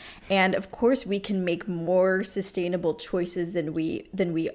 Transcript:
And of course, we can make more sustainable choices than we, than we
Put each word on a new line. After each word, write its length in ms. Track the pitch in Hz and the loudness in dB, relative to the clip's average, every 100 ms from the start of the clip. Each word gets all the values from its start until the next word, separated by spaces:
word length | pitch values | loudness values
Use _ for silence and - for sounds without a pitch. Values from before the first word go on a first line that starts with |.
| - - - | -14 -12 0
And 260 | 196 190 | 2 4
of 160 | 190 - | 2 -4
course, 360 | - 233 262 190 | 0 2 2 0
we 120 | 202 | -4
can 260 | 202 190 | -2 0
make 220 | 180 170 196 | 0 -2 -2
more 560 | 170 165 185 190 185 | -2 2 4 4 2
sustainable 680 | 190 202 190 190 175 180 170 | 0 -4 -4 -2 -2 0 0
choices 580 | 151 - 180 175 185 170 | -2 -2 -2 -2 -4 -4
than 200 | 175 156 | -2 -2
we, 340 | 160 160 - - | -2 -2 -4 -4
than 200 | 190 175 | -2 0
we 160 | 165 160 | 0 -2